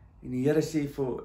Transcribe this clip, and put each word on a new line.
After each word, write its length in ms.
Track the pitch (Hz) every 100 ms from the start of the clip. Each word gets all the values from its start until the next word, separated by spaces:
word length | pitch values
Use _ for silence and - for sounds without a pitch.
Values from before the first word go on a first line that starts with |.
| - -
En 80 | 131
die 140 | 127 135
Here 160 | 156
sê 220 | 156 156 143
vir, 220 | 143 131 113